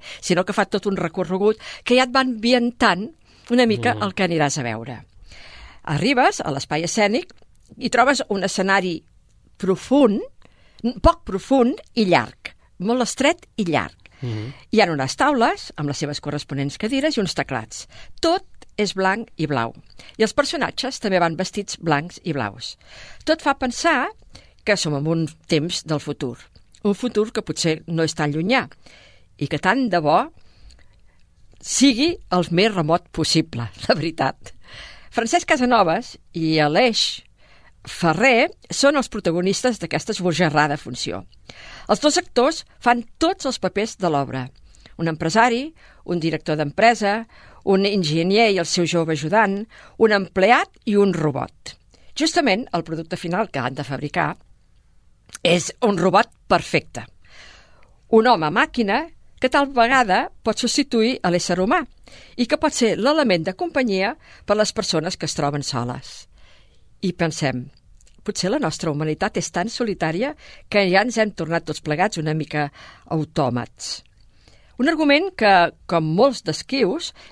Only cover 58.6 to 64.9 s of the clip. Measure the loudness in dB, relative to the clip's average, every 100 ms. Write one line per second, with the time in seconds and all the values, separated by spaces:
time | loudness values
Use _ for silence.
58.6 | 0 0 0 0 -2 -12 -20 -4 0 2
59.6 | 2 2 4 4 4 2 0 -6 -4 -2
60.6 | -2 -2 0 2 2 0 0 0 0 0
61.6 | 0 0 -2 -12 -20 -20 -10 -4 -2 0
62.6 | 0 2 0 2 2 2 2 0 -2 -6
63.6 | -4 -2 0 0 -2 -4 -14 -10 -2 0
64.6 | 0 -2 -2